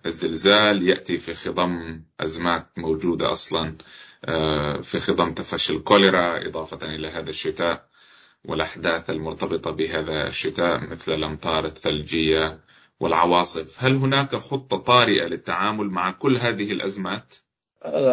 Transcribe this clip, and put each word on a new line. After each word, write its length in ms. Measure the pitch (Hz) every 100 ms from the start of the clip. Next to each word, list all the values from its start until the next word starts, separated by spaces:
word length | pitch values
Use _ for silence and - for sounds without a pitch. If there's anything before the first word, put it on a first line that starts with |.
| 82
الزلزال 840 | 82 85 80 98 104 107 101 90
يأتي 280 | - - 87
في 160 | -
خضم 680 | 82 - 90 90 87 82 80 - -
أزمات 460 | 82 80 85 85 - -
موجودة 540 | 80 78 87 82 82
أصلًا، 440 | 82 - 85 80 80 - - - - 67
آه، 560 | 80 80 76 73 73
في 180 | 85 87
خضم 340 | 90 90 85
تفشي 400 | 82 92 85 -
الكوليرا، 760 | 80 - 104 98 92 87 82 85
إضافة 480 | 80 80 82 80 78
إلى 120 | 78
هذا 220 | 82 80
الشتاء 560 | 78 80 78 85 82 _ _ - - - _ -
والأحداث 640 | 80 80 87 85 82 -
المرتبطة 640 | 82 80 80 82 82 82
بهذا 560 | 78 80 82 78 78 78
الشتاء 520 | - 80 82 87 73 78
مثل 220 | 82 -
الأمطار 520 | 78 78 78 87 78 80
الثلجية 920 | 78 85 76 76 82 80 80 78 78 _ - _ -
والعواصف. 840 | 82 82 85 87 87 82 80 -
هل 120 | 131 135
هناك 400 | 135 135 139 110
خطة 420 | - 135 - 95
طارئة 500 | - 123 113 92 82
للتعامل 600 | 98 - 87 101 107 101
مع 240 | 90 92
كل 240 | 92 135 123
هذه 360 | 123 98 101
الأزمات؟ 640 | 92 98 101 92 107 - - _ _ _ _ - 151 135